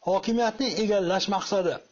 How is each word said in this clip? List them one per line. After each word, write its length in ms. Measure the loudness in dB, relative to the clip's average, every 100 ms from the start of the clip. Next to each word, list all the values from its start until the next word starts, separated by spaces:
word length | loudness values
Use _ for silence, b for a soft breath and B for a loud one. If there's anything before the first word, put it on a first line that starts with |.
| 0
hokimiyatni 600 | 0 2 0 0 0 -4 -2
egallash 460 | 2 2 2 0 0
maqsadi. 400 | -2 0 0 0 -2 -10